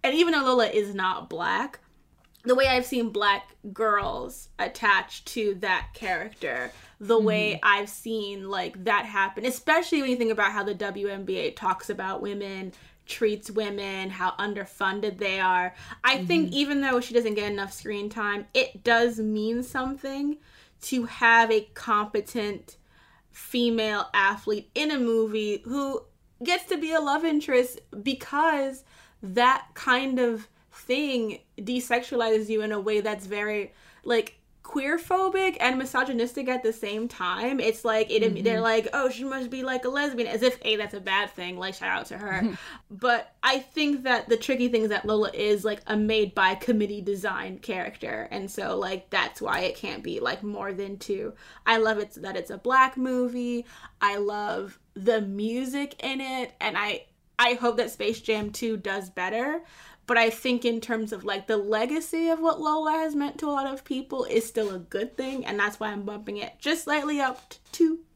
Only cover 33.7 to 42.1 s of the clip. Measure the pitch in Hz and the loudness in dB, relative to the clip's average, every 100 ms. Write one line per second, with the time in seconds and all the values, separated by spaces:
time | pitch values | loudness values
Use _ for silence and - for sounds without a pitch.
33.7 | _ - - - 233 - _ _ _ - | _ -20 -14 0 2 0 _ _ _ -6
34.7 | 294 269 330 - 370 381 381 381 370 247 | -4 0 -2 0 2 2 2 0 2 0
35.7 | 262 262 311 269 240 240 277 254 254 226 | 0 -2 -2 0 0 -2 -2 -4 0 -2
36.7 | 226 208 214 240 - 180 180 240 269 220 | -2 -6 -6 -6 -4 -4 -2 -2 0 0
37.7 | 220 233 220 220 214 220 175 214 220 226 | 0 0 2 2 2 2 2 2 2 4
38.7 | 226 226 285 262 240 269 269 247 262 262 | 2 0 0 0 -2 -6 -6 -6 -6 -4
39.7 | 254 247 277 294 240 226 220 247 247 - | -2 0 0 0 0 -2 4 2 2 -2
40.7 | 214 208 202 190 196 202 - 180 180 190 | -2 -2 -6 -2 0 0 -6 -8 -6 -8
41.7 | 190 190 185 - | -6 -2 -2 -4